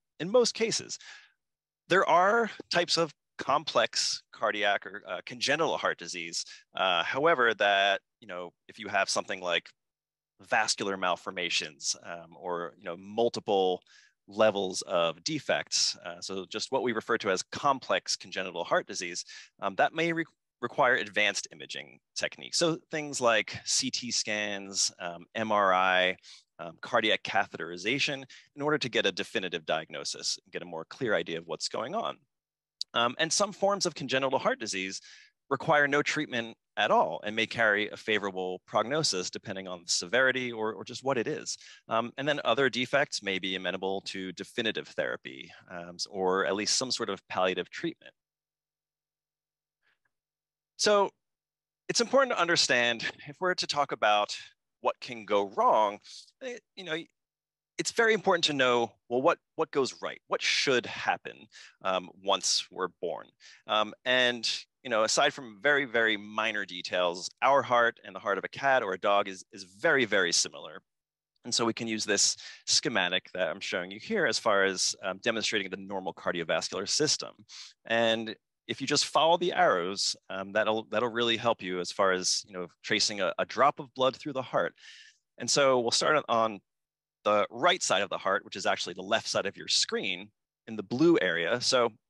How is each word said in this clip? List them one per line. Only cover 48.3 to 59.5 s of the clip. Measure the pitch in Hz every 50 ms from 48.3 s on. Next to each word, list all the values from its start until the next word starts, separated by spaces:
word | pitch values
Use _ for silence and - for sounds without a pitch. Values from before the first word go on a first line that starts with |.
| _ _ _ _ _ _ _ _ _ _ _ _ _ _ _ _ _ _ _ _ _ _ _ _ _ _ _ _ _ _ _ _ _ _ _ _ _ _ _ _ _ _ _ _ _ _ _ _ _ -
So | - 214 208 202 196 - - _ _ _ _ _ _ _ _ _ _ _ _ _ _ -
it's | 180 -
important | 240 214 - 277 269 247
to | - -
understand, | 175 170 170 151 - - 139 123 120 120 117 113 - - - - - 147
if | 143 -
we're | 185 180 180
to | - - -
talk | - 147 143 -
about | 151 113 113 107 104 104 104 - - - - - _ _ _ _ _ _
what | - 120 - -
can | - - 123 113 107
go | 92 104 101 101 98 107
wrong, | - 220 254 180 110 110 101 104 104 - - - - - - _ _
eh, | 262 254 240 233 - _ _
you | - 190
know, | 170 160 165 165 - _ _ _ _ _ _ _ _ _ _ _ _ _ -
it's | 165 -
very | - - 233 226 220
important | 202 - 196 190 170 160
to | - 147
know, | 135 131 127 123 120 117 113 - _ _ _
well, | 120 127
what, | 131 170 160 - _ _